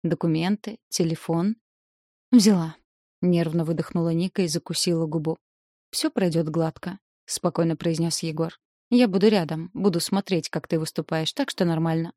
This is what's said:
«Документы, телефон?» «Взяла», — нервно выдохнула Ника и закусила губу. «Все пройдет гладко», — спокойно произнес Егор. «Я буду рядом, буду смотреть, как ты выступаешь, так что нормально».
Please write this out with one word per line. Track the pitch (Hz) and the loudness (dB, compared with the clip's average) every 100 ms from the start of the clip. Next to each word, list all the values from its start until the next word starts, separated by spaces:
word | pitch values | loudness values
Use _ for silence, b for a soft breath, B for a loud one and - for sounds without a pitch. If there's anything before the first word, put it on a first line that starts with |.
«Документы, | 170 151 170 160 175 208 - 214 _ | -2 -2 0 0 0 -2 -6 -14 _
телефон?» | - 170 - - 165 190 226 _ _ _ _ _ _ _ | -2 -2 -2 -2 0 0 -4 _ _ _ _ _ _ _
«Взяла», — | 247 202 185 160 - _ _ _ _ | 6 8 4 0 -10 _ _ _ _
нервно | 180 175 165 165 | 2 2 2 0
выдохнула | 160 165 - 175 170 | 0 -2 -2 -2 0
Ника | 165 185 - | 0 0 -2
и | 175 | -2
закусила | 160 - 165 - 165 160 | -2 -4 -4 0 0 0
губу. | 160 156 160 _ _ _ _ _ | -2 -4 -6 _ _ _ _ _
«Все | - 311 | -4 -2
пройдет | - 185 160 160 | 0 0 0 0
гладко», — | 160 160 - 180 190 _ _ - | -2 -2 -4 -12 -12 _ _ -12
спокойно | - 175 - 165 156 | -4 -4 0 0 0
произнес | 170 160 165 - | -2 0 -2 -2
Егор. | 165 160 165 - _ _ _ | -6 -4 -6 -6 _ _ _
«Я | 240 240 | 2 4
буду | 185 208 | 4 4
рядом, | 208 156 160 170 | 4 0 -6 -8
буду | - 196 170 | 0 0 0
смотреть, | - 196 - 180 - | -2 -2 0 -4 -2
как | 165 - | -8 -4
ты | 165 | -4
выступаешь, | 160 - 160 160 160 | -2 -6 -4 -4 -4
так | - 269 | -4 -6
что | - | 0
нормально». | 175 160 165 165 165 | 0 2 0 0 -4